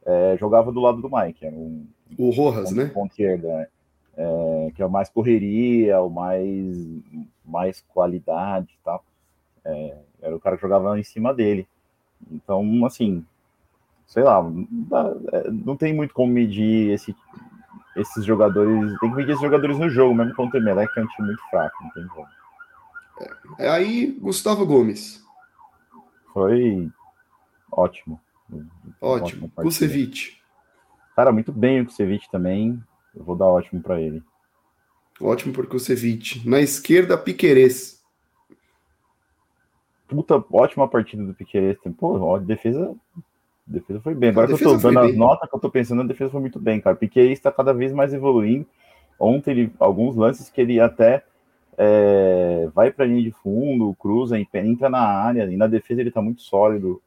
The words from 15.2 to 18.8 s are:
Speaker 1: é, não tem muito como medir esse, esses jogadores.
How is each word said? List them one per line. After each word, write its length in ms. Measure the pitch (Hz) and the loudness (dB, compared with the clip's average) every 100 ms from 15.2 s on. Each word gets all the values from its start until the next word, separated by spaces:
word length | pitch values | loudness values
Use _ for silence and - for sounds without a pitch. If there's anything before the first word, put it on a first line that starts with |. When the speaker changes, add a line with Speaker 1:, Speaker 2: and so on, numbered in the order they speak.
| - | -6
Speaker 1:
é, 180 | - - | -6 -4
não 260 | 110 127 139 | -6 -6 -4
tem 160 | 160 | -2
muito 180 | 156 147 | -2 -4
como 180 | - 123 | -2 0
medir 600 | 120 113 101 107 110 107 | 2 0 0 0 2 0
esse, 260 | 101 - 101 _ - - - _ - _ - | -2 -6 -16 _ -20 -20 -20 _ -20 _ -10
esses 260 | 104 - | -8 -8
jogadores. 680 | 104 107 107 98 104 110 | -2 4 4 4 2 2